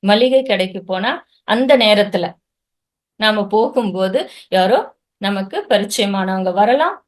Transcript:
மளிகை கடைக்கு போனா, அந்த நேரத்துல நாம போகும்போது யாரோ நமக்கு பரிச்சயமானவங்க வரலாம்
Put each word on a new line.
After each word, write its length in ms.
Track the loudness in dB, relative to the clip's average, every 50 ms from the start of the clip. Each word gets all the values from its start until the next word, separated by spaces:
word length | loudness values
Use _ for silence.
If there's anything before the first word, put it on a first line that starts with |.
| 2
மளிகை 400 | 2 2 4 4 4 4 2 2
கடைக்கு 400 | 2 -2 -2 -2 -4 -6 -12 -8
போனா, 280 | -6 -6 -4 -4 -4 -6 -6 -10 _ _ _ _
அந்த 340 | -4 -2 0 4 4 4
நேரத்துல 480 | 4 6 4 4 4 2 0 -2 -4 -4 -4 -8 _ _ _ _ _ _ _ _ _ _ _ _ _ _ _ _ _
நாம 260 | -2 0 0 0 -2
போகும்போது 800 | 0 0 0 0 2 0 -2 -2 -2 -2 -2 -4 -2 -2 -4 -4 -6 -12 -20 -10 _
யாரோ 300 | 0 2 2 4 2 0 0 -4 _ _ _ _ _
நமக்கு 480 | _ -6 -4 -4 -4 -6 -6 -6 -8 -2 0
பரிச்சயமானவங்க 840 | 0 0 0 -2 -2 -2 -2 -2 -2 -2 -2 -2 -2 -2 -2 -2 2
வரலாம் 440 | 2 2 2 4 2 0 -2 -4 -8 _